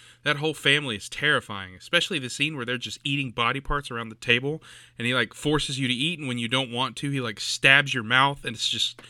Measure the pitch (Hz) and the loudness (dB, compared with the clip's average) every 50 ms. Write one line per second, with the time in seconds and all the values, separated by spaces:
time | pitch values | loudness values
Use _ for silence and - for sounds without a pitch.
0 | - - - _ - 143 147 143 151 156 147 - - 143 139 147 147 131 110 95 | -20 -20 -18 _ -2 -2 -2 0 -2 -4 -2 0 2 2 4 4 2 -2 -6 -6
1 | - - - - 139 147 147 123 - - 107 98 95 92 92 92 - - - 175 | -8 -10 -6 -2 0 2 2 2 0 -2 -8 -10 -10 -12 -14 -18 -6 -2 0 0
2 | 165 - 190 151 127 120 - - 143 156 160 139 120 117 127 123 - 107 104 - | 0 0 -2 -4 -4 -6 -4 -4 -4 -4 -4 -4 -4 -4 -4 -4 -6 -8 -10 -8
3 | - 143 139 143 135 123 104 120 117 117 123 139 139 - 147 143 139 - 123 117 | -4 -2 -2 -2 -2 -2 -2 0 0 0 0 -2 -2 -2 -2 -2 -4 -4 -8 -8
4 | 117 113 110 - - - 120 120 127 143 156 156 - - - - - - _ - | -8 -10 -12 -4 0 2 2 2 2 0 -4 -6 -8 -16 -20 -20 -20 -18 _ -4
5 | 117 120 127 127 117 104 - - - 147 151 147 - - 135 131 135 123 127 120 | -2 0 2 2 2 0 -2 -4 0 2 2 2 2 0 -2 -2 0 0 0 0
6 | 139 165 180 147 151 131 120 120 117 113 127 131 135 117 120 120 131 123 113 - | 0 -2 -2 -4 -4 -4 -4 -2 -2 0 0 0 -2 -2 -2 -2 -2 -2 -4 -4
7 | - 143 139 135 123 117 107 - - - - - - 135 135 143 143 135 127 131 | -4 -2 -2 -2 -2 -4 -4 -6 -4 -4 -2 4 6 8 8 8 6 4 0 -2
8 | 107 110 123 131 135 143 143 139 - 131 113 110 - - - 110 - - - - | 0 4 4 6 6 4 2 -2 -6 -8 -4 -2 -2 -2 0 0 -2 -2 -4 -8
9 | - - | -18 -20